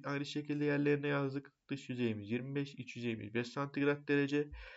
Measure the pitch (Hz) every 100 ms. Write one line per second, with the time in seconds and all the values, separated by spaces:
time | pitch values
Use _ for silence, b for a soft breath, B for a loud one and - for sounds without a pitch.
0 | 139 143 143 151 147 147 147 143 143 147
1 | 143 143 139 139 - _ - 135 - 123
2 | 120 104 101 120 135 139 143 - 120 123
3 | 120 110 107 117 120 - 139 139 143 143
4 | 143 143 143 143 147 B B